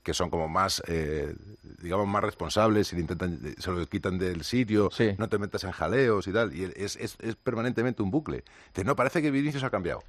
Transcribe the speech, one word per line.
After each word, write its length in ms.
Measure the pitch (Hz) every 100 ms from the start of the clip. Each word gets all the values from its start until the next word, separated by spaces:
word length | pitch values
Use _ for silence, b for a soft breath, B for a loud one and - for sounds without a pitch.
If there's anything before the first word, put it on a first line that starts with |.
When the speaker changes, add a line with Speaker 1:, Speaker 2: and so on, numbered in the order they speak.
Speaker 1:
que 100 | -
son 160 | 82 90
como 200 | 87 80
más, 340 | 87 95 - -
eh, 480 | 82 76 76 73 - - 107 - -
digamos, 280 | 85 95 101
más 160 | 101
responsables 680 | 104 - 80 - 110 104 95
y 40 | 87
le 60 |
intentan, 360 | 78 87 92 78 71 -
se 120 | 90
lo 160 | 90 82
quitan 320 | 98 95 90
del 240 | 92 85
sitio, 480 | 78 123 117 104 95
Speaker 2:
Sí. 240 | - 113 95
Speaker 1:
"No 100 | 110
te 100 | 104
metas 240 | 101 104
en 80 | 95
jaleos" 560 | 87 80 117 127 104 92
y 60 |
tal, 200 | 101 110
y 120 | 85
es, 320 | 92 - 98 -
es, 200 | 117 -
es 160 | 113 110
permanentemente 640 | - 113 120 117 123 -
un 80 | 101
bucle. 320 | 135 151 64 - b b
Dice, 80 | -
"No, 120 | 95 139
parece 260 | 127 175
que 80 | 147
Vinicius 320 | 135 147 139
ha 80 | 131
cambiado", 320 | 104 85 -